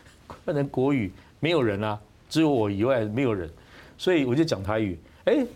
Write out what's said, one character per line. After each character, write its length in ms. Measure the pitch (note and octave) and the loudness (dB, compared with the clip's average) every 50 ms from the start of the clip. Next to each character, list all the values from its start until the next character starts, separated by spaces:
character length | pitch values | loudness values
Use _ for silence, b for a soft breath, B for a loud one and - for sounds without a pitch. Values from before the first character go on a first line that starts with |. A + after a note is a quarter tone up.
| - | -20
<laughs> 400 | - - - - - - - - | -20 -20 -20 -20 -20 -20 -12 -8
翻 100 | - D#3+ | -4 -2
成 140 | C#3+ C#3 C#3 | -2 -2 -2
国 240 | - C3 B2+ C#3 D3 | 0 0 2 2 2
语， 200 | C3 G#2 F2+ B B B B B B | 0 0 -4 B B B B B B
没 100 | - D#3+ | -2 0
有 120 | F3 D#3 B2+ | 2 2 2
人 200 | A2 G2 G2 A2 | 0 0 -2 -2
啊， 160 | G#2+ G#2 G#2 - - - - - - | -4 -4 -6 -10 -18 -20 -20 -18 -4
只 120 | - D#3 | 0 2
有 100 | D#3+ D3+ | 2 4
我 200 | C#3+ A#2 G#2+ G2+ | 4 2 0 0
以 140 | G2+ G2 A2 | 0 0 0
外 200 | C3 C3+ A#2+ A2 | 2 2 0 0
没 160 | G#2 G#2 C3 C#3+ | -2 -2 -2 0
有 100 | B2 G#2+ | 0 0
人， 180 | F#2+ E2+ D#2 - B B B B B B B B | -2 -4 -10 -12 B B B B B B B B
所 180 | B - F#3 F#3 | B -2 0 2
以 100 | D#3+ C#3 | 2 2
我 100 | B2 A#2+ | 2 2
就 100 | D3+ E3 | 0 2
讲 180 | D#3+ A#2 F#2+ G2 | 0 0 -2 -2
台 160 | G#2+ G#2+ A2+ | -2 -2 -2
语。 200 | A2 G2 F2 D#2+ B B B B B | -2 -2 -4 -8 B B B B B
哎， 220 | F3+ A#3 D4+ B3+ A#3 - | 0 2 2 0 -2 -2